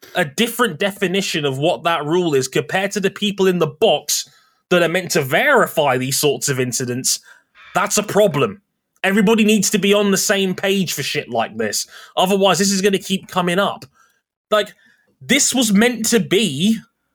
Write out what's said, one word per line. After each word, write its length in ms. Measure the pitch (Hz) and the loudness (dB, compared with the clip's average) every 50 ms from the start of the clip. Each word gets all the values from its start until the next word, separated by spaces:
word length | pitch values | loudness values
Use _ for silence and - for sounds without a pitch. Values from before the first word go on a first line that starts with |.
| - - - | -20 -6 -2
a 120 | 180 175 | -2 -2
different 520 | 143 - - 226 240 - - 247 226 160 143 | -2 -2 -2 -2 -2 0 0 -2 -2 -2 -2
definition 680 | 202 196 196 - 202 175 180 196 185 - - 165 147 | -4 -4 -2 -2 -4 -2 -2 -2 -2 -2 -4 -4 -2
of 100 | 143 131 | -4 -2
what 280 | 135 147 135 127 117 - | -2 0 -2 -2 0 -2
that 200 | 170 170 165 151 | -2 -2 -2 -2
rule 300 | 147 165 185 180 170 143 | -2 0 0 0 2 0
is 140 | 135 127 - | 0 0 0
compared 420 | - 156 139 - - 185 196 196 | -2 -4 -2 -2 -2 -4 -4 -4
to 100 | - 208 | -4 -4
the 100 | 185 190 | -4 -4
people 360 | - - 208 208 202 196 190 | -4 -4 -4 -4 -2 0 0
in 120 | 185 180 175 | 2 2 2
the 80 | 165 | 0
box 640 | 147 - - 226 202 156 143 - - - - - - _ _ _ _ _ _ _ - | -2 -2 0 2 2 2 0 -2 -4 -6 -6 -6 -8 _ _ _ _ _ _ _ 0
that 120 | 180 175 170 | 0 2 2
are 60 | 160 | 2
meant 220 | 165 185 180 156 - | 0 -2 -4 -2 -2
to 100 | 160 143 | -2 0
verify 720 | 127 143 185 247 294 285 226 175 151 - 165 147 139 127 | 0 0 2 2 4 4 4 2 2 0 0 2 2 2
these 220 | 127 127 135 135 - | 0 0 -2 -2 0
sorts 300 | - 147 127 - - - | 0 0 0 0 -2 -2
of 100 | 135 127 | -2 -2
incidents, 600 | 127 123 120 - 135 120 120 127 127 - - - - - - _ _ _ _ - - - - | -2 -2 -2 -4 -4 -4 -4 -4 -4 -4 -4 -4 -6 -12 -20 _ _ _ _ -20 -14 -6 -2
that's 220 | 175 196 202 - | -2 -2 0 -2
a 60 | 214 202 | -2 -2
problem. 580 | - - 190 214 196 143 147 131 104 98 - _ _ _ _ _ _ _ _ - | 0 2 4 4 4 2 2 0 -2 -2 -6 _ _ _ _ _ _ _ _ -2
Everybody 420 | 190 196 220 202 196 226 226 220 | 0 2 4 4 4 4 4 4
needs 260 | 214 220 214 185 - | 4 4 2 2 0
to 80 | - 220 | 0 0
be 160 | 208 202 202 | 2 2 2
on 160 | 208 208 202 | 2 2 2
the 80 | 190 180 | 0 0
same 360 | - - 208 196 196 190 180 | 0 0 0 0 0 -2 -2
page 380 | - - 196 196 202 185 143 - | -2 -2 0 0 0 -2 -2 -4
for 100 | - 135 | -6 -6
shit 280 | - - 147 - - | -6 -6 -6 -6 -4
like 260 | 120 117 110 - 107 | -4 -4 -4 -4 -4
this. 300 | 110 113 104 101 - - - - - - - - - | -6 -4 -4 -4 -6 -8 -8 -12 -20 -20 -8 -4 -2
Otherwise, 400 | 180 180 202 196 190 196 175 156 | 0 2 2 2 4 2 2 2
this 120 | 202 196 | 2 0
is 120 | 196 185 190 | 0 0 0
gonna 160 | 208 196 185 | 0 0 -2
keep 300 | - - 190 185 - - | -2 -4 -6 -6 -6 -6
coming 300 | - 185 175 180 175 190 | -4 -4 -2 0 0 0
up. 280 | 202 160 - - - - _ _ _ _ _ _ _ _ _ _ _ - | 0 -2 -4 -8 -12 -20 _ _ _ _ _ _ _ _ _ _ _ -2
Like, 240 | 208 208 208 208 - _ _ _ _ _ _ _ _ _ 131 | 0 0 0 -2 -6 _ _ _ _ _ _ _ _ _ -2
this 320 | 131 147 190 - - - | 0 2 2 2 2 0
was 180 | 254 262 220 196 | 0 2 2 4
meant 320 | 196 226 247 247 - 226 - | 4 4 4 2 0 -2 0
to 100 | 240 226 | 0 0
be 580 | 170 143 - 233 233 170 135 135 175 220 226 - - _ _ _ _ _ _ | 2 2 0 0 0 0 0 0 0 0 0 0 -4 _ _ _ _ _ _